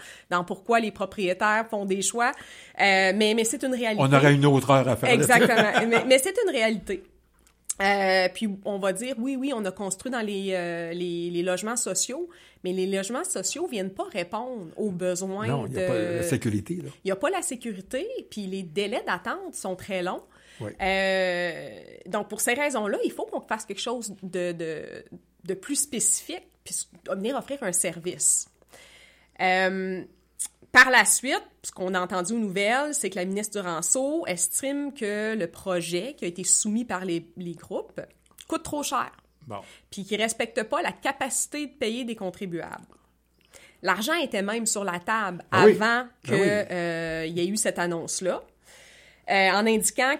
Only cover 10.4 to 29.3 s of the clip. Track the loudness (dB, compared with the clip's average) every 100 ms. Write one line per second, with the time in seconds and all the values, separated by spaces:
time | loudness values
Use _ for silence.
10.4 | -2 -2 -4 -6 -6 -4 -4 -4 -2 -2
11.4 | 0 0 -2 -4 -2 -2 -4 -6 -10 -12
12.4 | -20 _ -4 -2 0 -2 -2 -6 -4 -4
13.4 | -4 -4 -4 -4 -6 -6 -6 -6 -6 -6
14.4 | -8 -10 -12 -4 -4 -2 -2 -2 -4 -4
15.4 | -2 -2 -2 -2 0 0 0 -2 -2 0
16.4 | 0 -2 -2 -6 -8 -8 -4 -2 0 -2
17.4 | -4 -8 -8 -10 -8 -6 -6 -8 -10 -8
18.4 | -6 -6 -6 -4 -2 -4 -4 -4 -4 -6
19.4 | -8 -8 -8 -8 -6 -4 -4 -6 -10 _
20.4 | -20 -12 -12 -4 0 2 2 2 2 0
21.4 | -2 -4 -10 -14 -18 -18 -8 -6 -6 -4
22.4 | -2 0 0 0 -2 0 -2 -4 -6 -8
23.4 | -6 -8 -6 -8 -6 -6 -8 -10 -8 -4
24.4 | -4 -4 -6 -8 -10 -14 -16 -20 _ _
25.4 | -8 -8 -4 -4 -2 0 0 0 -4 -12
26.4 | -14 _ -10 -10 -10 -12 -8 -4 -2 -4
27.4 | -6 -6 -2 0 -2 -4 -8 -2 0 0
28.4 | -2 _ _ -20 -20 -20 -20 _ _